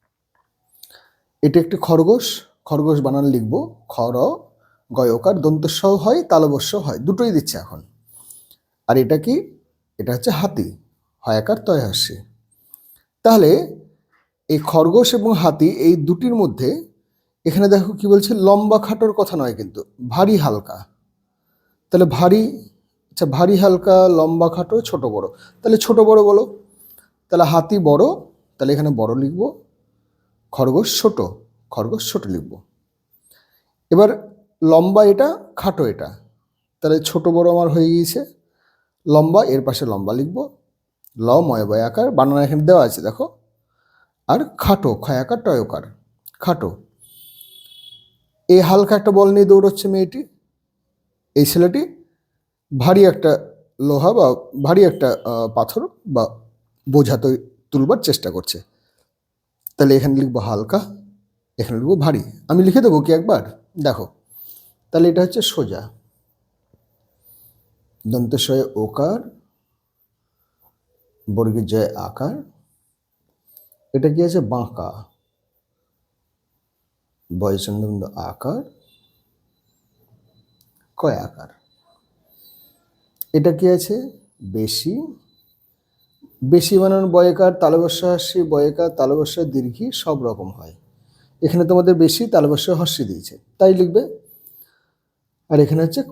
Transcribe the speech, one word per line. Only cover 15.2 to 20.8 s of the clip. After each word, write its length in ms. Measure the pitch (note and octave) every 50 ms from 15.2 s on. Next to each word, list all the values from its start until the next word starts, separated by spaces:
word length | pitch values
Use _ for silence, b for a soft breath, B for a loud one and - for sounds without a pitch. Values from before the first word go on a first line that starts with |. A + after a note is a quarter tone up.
| G3+ A3+ A3
হাতি 460 | D#3 F3 E3 D3+ - D3+ F3 - A#2
এই 180 | C#3 E3 F3+
দুটির 380 | D#3+ C#3+ D3 F3 E3+ B3+ B3 A#3+
মধ্যে 540 | A3 F#3+ C3+ G2 - C3 B2+ C#4+ D#4+ E4 - _ _ _ _ _ _ _ _ _ _ -
এখানে 220 | E3 C#3+ F#3+ G3+ G3+
দেখো 240 | G3+ G3 F3 G3 G3+
কি 140 | - G#3
বলছে, 280 | G3 G3+ G3+ G3+ G3+ A#3+
লম্বা 440 | G#3 F#3+ G3 G3+ G3+ G#3+ G#3 A3 G#3
খাটোর 340 | G#3+ - A3 A3 A3+ A3 G3+
কথা 240 | - F#3+ - F#3+
নয় 180 | D#3 C3 B2 G#2
কিন্তু, 300 | G2+ G#2+ F#2 - - - _ _ - B2 B2
ভারী 280 | A#2 E3+ F#3+ G3+ G#3+
হালকা। 500 | F#3 D3 C3+ G#2+ G#2 - - - F#2+